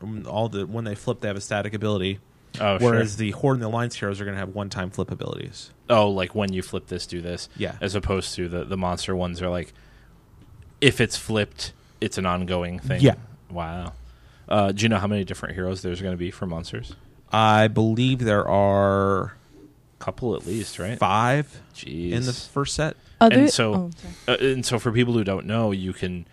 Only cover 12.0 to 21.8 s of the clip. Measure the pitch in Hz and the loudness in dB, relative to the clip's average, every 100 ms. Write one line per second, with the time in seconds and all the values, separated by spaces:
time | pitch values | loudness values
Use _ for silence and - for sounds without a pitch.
12 | 107 - 95 90 90 90 87 90 131 - | -6 -2 0 0 0 -2 -4 -6 -4 4
13 | 131 - - - - 87 82 87 - - | 6 6 -2 -20 -12 -8 -6 -6 -8 -12
14 | - - - - - 104 98 98 113 107 | -16 -20 -20 -18 -2 2 2 2 2 2
15 | 101 104 92 95 - 92 92 95 92 87 | 2 -2 -2 -6 -8 -6 -4 -4 -4 -4
16 | 95 90 87 - 95 82 85 110 120 - | -4 -4 -6 -6 -6 -6 -8 -10 -12 -14
17 | - - - 107 110 107 110 110 110 110 | -20 -20 -2 4 6 8 6 4 2 4
18 | 127 131 120 104 - 98 101 98 98 98 | 2 2 2 2 4 4 4 4 4 4
19 | 98 98 92 - - - - _ _ - | 2 2 -2 -8 -20 -20 -20 _ _ -14
20 | - - 123 87 - 110 98 - 90 123 | -10 -6 -4 -4 -4 -6 -6 -6 -6 0
21 | 98 101 120 139 147 - - - | 2 4 4 2 0 -8 -20 -18